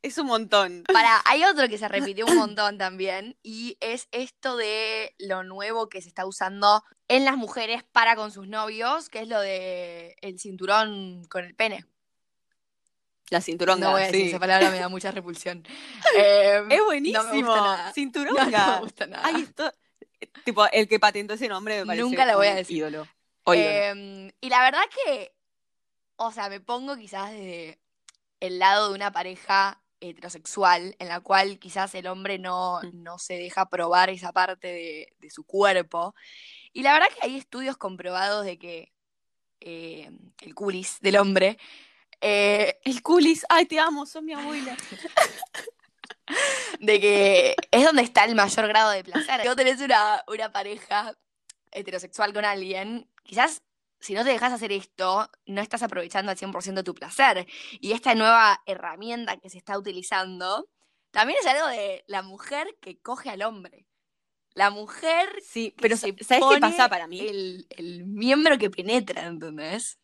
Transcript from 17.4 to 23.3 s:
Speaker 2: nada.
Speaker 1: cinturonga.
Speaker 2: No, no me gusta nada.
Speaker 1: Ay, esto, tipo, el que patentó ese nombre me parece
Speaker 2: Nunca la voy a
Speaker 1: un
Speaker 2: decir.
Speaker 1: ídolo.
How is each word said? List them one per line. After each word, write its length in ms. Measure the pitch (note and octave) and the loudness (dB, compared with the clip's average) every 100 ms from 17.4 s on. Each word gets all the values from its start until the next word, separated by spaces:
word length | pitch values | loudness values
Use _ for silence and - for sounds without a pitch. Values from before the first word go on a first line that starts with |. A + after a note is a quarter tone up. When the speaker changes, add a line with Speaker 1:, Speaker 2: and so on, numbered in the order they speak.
| A#3+ A3 | 2 2
Speaker 2:
nada. 360 | G3+ F#3+ C#4+ | 2 0 -4
Speaker 1:
cinturonga. 520 | D4+ C#4+ D4 C#4+ C#4+ B3+ | -6 -6 -4 -2 2 2
Speaker 2:
No, 200 | G#3+ G3 | 4 2
no 80 | F#3+ | 0
me 40 | |
gusta 260 | F#3+ _ F#3+ | -4 _ -8
nada. 160 | - D#4+ | -4 -2
Speaker 1:
Ay, 160 | D#4+ | -2
esto, 300 | C#4+ - D#4 _ _ _ - _ - - | -6 -8 -8 _ _ _ -20 _ -20 -8
tipo, 220 | - G#3+ G#3 | -4 2 4
el 160 | A3 G#3+ | 4 2
que 100 | G#3+ | 2
patentó 360 | G#3 G#3 G3+ | 2 0 -10
ese 120 | A3 A#3+ | -8 -6
nombre 320 | F#3+ G#3+ G#3 | -6 -6 -6
me 60 | G3 | -4
parece 160 | A3 | -4
Speaker 2:
Nunca 220 | A#3+ C4 B3+ | -2 2 4
la 80 | G3+ | 4
voy 120 | G3+ | 4
a 20 | |
Speaker 1:
un 60 | F#3+ | 0
Speaker 2:
decir. 220 | F3+ E3+ | -4 -6
Speaker 1:
ídolo. 280 | D#3 D#3 D#3 _ _ | -6 -8 -14 _ _